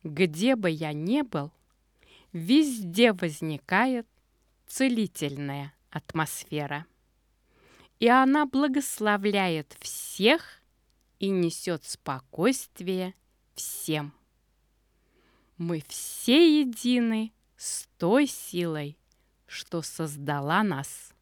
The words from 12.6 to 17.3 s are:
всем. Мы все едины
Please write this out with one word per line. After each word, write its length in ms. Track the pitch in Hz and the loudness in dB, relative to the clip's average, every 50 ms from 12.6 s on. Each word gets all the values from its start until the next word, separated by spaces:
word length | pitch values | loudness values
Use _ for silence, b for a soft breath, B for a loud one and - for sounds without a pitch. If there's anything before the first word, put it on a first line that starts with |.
| - - _ - 180 180 190 185 185 185 - _ _ _ _ _ _ _ _ | -6 -14 _ -10 -6 -4 -4 -2 -4 -6 -10 _ _ _ _ _ _ _ _
всем. 580 | - - - - - - - 156 151 147 151 - _ _ _ _ _ _ _ _ _ _ _ _ _ _ _ _ _ _ _ _ _ _ _ _ _ _ _ _ | -12 -12 -10 -10 -10 -4 -4 -4 -4 -4 -8 -12 _ _ _ _ _ _ _ _ _ _ _ _ _ _ _ _ _ _ _ _ _ _ _ _ _ _ _ _
Мы 260 | - 170 170 170 156 - | -8 -4 -4 -4 -4 -6
все 760 | - - - - - - - - - - 311 349 330 302 302 | -10 -14 -12 -12 -12 -12 -4 2 4 8 8 8 8 6 4
едины 720 | 285 254 226 - - 240 247 247 233 226 220 220 220 220 | 2 0 -4 -4 -2 0 0 2 2 0 0 -2 -4 -6